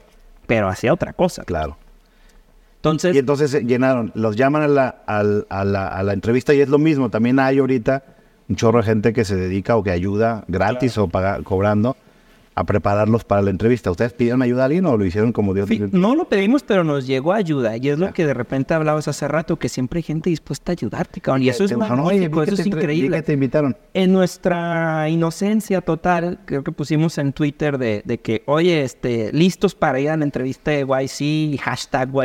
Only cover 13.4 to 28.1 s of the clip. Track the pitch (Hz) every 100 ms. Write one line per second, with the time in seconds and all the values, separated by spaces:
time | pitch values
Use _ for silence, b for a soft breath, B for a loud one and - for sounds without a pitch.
13.4 | 98 92 110 123 120 107 107 - 120 127
14.4 | 123 123 131 170 180 113 95 90 117 110
15.4 | 101 95 101 113 101 185 196 311 359 208
16.4 | 202 277 - 196 160 143 127 131 151 202
17.4 | 165 143 113 117 135 147 185 - 156 123
18.4 | 117 135 131 160 156 151 147 143 143 151
19.4 | 165 160 135 - 127 170 156 156 180 156
20.4 | - 147 - 175 107 - - 185 - 131
21.4 | 127 123 196 233 208 123 170 196 170 156
22.4 | 151 196 156 156 151 156 135 160 151 143
23.4 | 131 156 143 - _ 190 185 190 180 -
24.4 | 185 175 170 165 165 160 156 165 165 -
25.4 | 202 214 - 185 170 160 180 175 170 -
26.4 | - 139 147 165 143 151 165 170 139 -
27.4 | 147 - 151 139 117 104 107